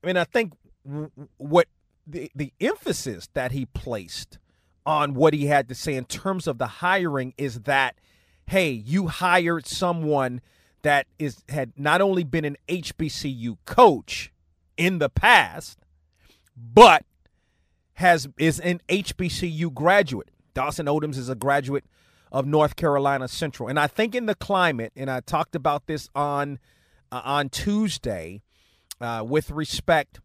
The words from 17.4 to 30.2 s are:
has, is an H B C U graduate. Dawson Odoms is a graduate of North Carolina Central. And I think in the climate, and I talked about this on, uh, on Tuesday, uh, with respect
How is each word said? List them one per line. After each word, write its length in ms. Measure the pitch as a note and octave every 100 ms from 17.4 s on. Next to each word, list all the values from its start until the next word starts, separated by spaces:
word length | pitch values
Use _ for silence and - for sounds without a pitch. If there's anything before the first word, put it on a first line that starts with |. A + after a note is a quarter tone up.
| _ _ _ _ _
has, 340 | - F3+ E3 C3+ -
is 220 | D#3+ C#3+
an 200 | F3 F3 -
H 280 | F#3+ F#3+ -
B 120 | F3+
C 180 | - F3
U 240 | D#3 E3
graduate. 600 | B2+ D#3+ G3+ D#3+ A2+ - _ _
Dawson 340 | C3+ B2+ - D3
Odoms 300 | D3+ D3+ C3
is 120 | B2
a 60 |
graduate 500 | B2 C3+ C#3+ C3+ C#3 _ _ _ _ _
of 140 | C3 C3+
North 300 | D3+ D3+ -
Carolina 520 | D#3+ C#3+ C#3 C#3 B2+
Central. 400 | - D#3 - A#2
And 100 | D3
I 80 | D3
think 280 | - A3
in 120 | B3 A3
the 80 |
climate, 580 | G#3 - G3 F3 B2 G2+ -
and 140 | C3+
I 100 | B2+
talked 340 | - D#3 -
about 320 | C3+ D3 D3 -
this 220 | D3+ -
on, 440 | C#3 D3 C#3+ C#3+ C#3 _ _ _ _ _
uh, 100 | B2
on 240 | C3 C#3+ C#3
Tuesday, 960 | - G3+ G#3 G#3+ - B2 F#2+ D#2+ G2+ _ _ _ _ _ -
uh, 240 | A#2+ A2+ A2+
with 240 | D3+ -
respect 680 | D3 D#3 - - D#3+ C#3 -